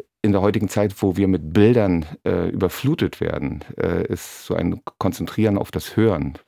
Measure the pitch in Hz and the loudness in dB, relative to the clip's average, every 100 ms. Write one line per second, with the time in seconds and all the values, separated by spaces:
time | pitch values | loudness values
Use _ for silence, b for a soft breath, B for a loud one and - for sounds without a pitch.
0 | - _ 107 98 98 101 101 - 104 - | -14 _ 0 2 4 2 0 0 0 0
1 | 101 90 98 92 76 87 104 123 101 85 | 0 2 2 2 0 4 6 6 4 0
2 | 78 - - 90 87 92 92 - 131 160 | -2 -6 -2 -2 -2 0 -2 0 -2 0
3 | 95 - 80 - - - - - 87 87 | -2 -2 -6 -4 -6 -8 -10 -6 -2 -2
4 | 87 - - - - 87 85 87 - - | -2 -6 -10 -14 -6 -2 -2 -4 -8 -4
5 | 113 - 87 - 107 101 - - - - | -4 -2 -4 0 2 2 -2 -6 -4 2
6 | 110 85 71 73 | 2 2 -2 -8